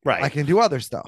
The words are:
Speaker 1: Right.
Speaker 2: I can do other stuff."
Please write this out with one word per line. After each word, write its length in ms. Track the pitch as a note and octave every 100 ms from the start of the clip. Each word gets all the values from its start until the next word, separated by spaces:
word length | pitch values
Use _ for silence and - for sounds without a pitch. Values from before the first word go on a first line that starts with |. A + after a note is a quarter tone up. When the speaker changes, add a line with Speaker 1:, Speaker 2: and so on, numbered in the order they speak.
Speaker 1:
Right. 180 | C#3+ G2+
Speaker 2:
I 60 | C#3
can 160 | C#3+ C#3+
do 140 | F#3+
other 200 | A3+ C3+
stuff." 240 | - -